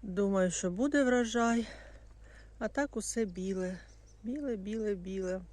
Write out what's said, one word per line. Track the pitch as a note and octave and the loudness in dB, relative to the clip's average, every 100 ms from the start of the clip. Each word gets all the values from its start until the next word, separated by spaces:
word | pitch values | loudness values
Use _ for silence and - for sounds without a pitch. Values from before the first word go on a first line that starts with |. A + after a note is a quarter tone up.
думаю, | G#3 F3+ G3+ G3 F#3 | -6 0 2 4 4
що | E3+ F#3 | 2 -2
буде | F3+ C#4 C#4+ | 0 2 4
врожай. | C4 B3 A#3 A#3 A#3 A#3 A3+ - - - - - - - - - | 6 4 2 2 4 2 0 -8 -16 -18 -20 -20 -20 -20 -20 -6
А | A3 | -4
так | - - A#3 | 0 -2 -2
усе | - - | -4 -2
біле, | A3 F3 F#3 F#3+ F#3 F#3 - - - - | -2 -2 -4 -2 -2 -4 -12 -20 -20 -12
біле, | G#3+ C#4 C#4+ A3+ | -8 -4 -4 -4
біле, | F#3+ A3 G#3+ | -4 -4 -2
біле. | G3+ F3+ F#3+ F#3 F#3 F3 | -2 -4 -4 -2 -4 -6